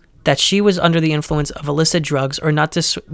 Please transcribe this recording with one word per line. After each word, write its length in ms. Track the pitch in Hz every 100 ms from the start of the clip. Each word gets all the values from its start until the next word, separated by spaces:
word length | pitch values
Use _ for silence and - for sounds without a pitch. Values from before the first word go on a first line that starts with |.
| _ _
that 140 | - -
she 200 | - 196
was 160 | 208 180
under 240 | 170 165
the 120 | 160
influence 380 | 151 - 151 147
of 180 | - 147
illicit 340 | 143 160 175
drugs 360 | 143 139 135 -
or 100 | 160
not 220 | 151 156
dis-, 260 | 170 165 - -